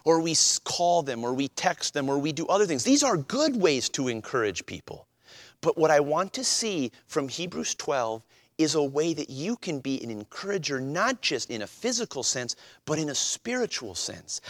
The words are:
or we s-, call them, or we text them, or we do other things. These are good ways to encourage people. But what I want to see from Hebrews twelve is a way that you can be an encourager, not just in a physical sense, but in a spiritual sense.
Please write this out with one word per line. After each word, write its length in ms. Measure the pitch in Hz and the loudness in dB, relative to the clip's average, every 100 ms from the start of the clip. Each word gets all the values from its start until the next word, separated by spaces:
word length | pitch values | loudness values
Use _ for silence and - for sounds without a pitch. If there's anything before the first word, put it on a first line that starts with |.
or 160 | 156 165 | 4 4
we 120 | 165 | 4
s-, 260 | 156 - - | 2 2 2
call 420 | - - 175 175 | -2 0 4 4
them, 220 | 139 117 | 2 -2
or 100 | 120 | 0
we 140 | 127 139 | 0 -2
text 440 | - 185 170 - | 0 0 0 -2
them, 160 | 147 135 | -2 0
or 100 | 139 | 0
we 140 | 147 | 0
do 140 | 147 160 | -2 0
other 200 | 190 208 | 2 4
things. 180 | 139 | 2
These 180 | 233 285 | 2 4
are 140 | 277 180 | 4 0
good 400 | 135 247 311 247 | 0 0 2 4
ways 320 | 175 131 - | 4 4 0
to 180 | - 131 | -2 -2
encourage 560 | 113 - 127 104 90 | -2 -2 0 0 -2
people. 440 | - 87 - - - _ - - - _ | -8 -12 -12 -16 -16 _ -20 -20 -20 _
But 160 | 165 165 | 0 4
what 140 | 156 | 6
I 100 | 147 | 8
want 320 | 143 156 185 | 6 2 0
to 100 | - | -2
see 480 | 247 - 226 180 123 - _ | -2 0 0 0 -2 -6 _
from 220 | 156 135 | -2 -2
Hebrews 460 | 131 175 233 226 | -4 -6 -4 -6
twelve 480 | - - 139 113 113 - _ _ - | -6 -2 0 0 -4 -10 _ _ 0
is 160 | 156 | 2
a 80 | 156 | 2
way 320 | 139 139 165 | 2 0 0
that 160 | 151 - | -2 -6
you 260 | 135 175 240 | -6 -6 -4
can 240 | 185 143 | -4 -4
be 240 | 139 135 | -4 -4
an 60 | 117 | -4
encourager, 720 | 107 104 - 196 202 147 135 | -8 -10 -10 -4 -4 -2 -4
not 400 | 135 160 226 262 | -2 0 0 0
just 260 | - 135 - | -2 -2 -4
in 140 | 113 | -6
a 40 | 101 | -8
physical 560 | - 240 240 226 139 | -6 -4 -2 -4 -4
sense, 340 | 117 131 120 - - - | -2 -2 -4 -8 -14 -16
but 140 | - 156 | -4 -2
in 100 | 151 | 0
a 60 | |
spiritual 800 | 127 - - 233 254 226 - 113 | -2 -2 -4 -4 -2 -2 -4 -8
sense. 480 | 87 - 85 - - - | -6 -8 -8 -10 -12 -10